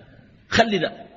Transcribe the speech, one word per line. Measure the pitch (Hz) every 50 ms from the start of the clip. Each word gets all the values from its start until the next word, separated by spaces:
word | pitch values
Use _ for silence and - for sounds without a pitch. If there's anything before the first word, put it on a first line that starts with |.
| - - - - - - - - _ -
خلي | - 226 233 226 202 175
ده | 151 - - - - - -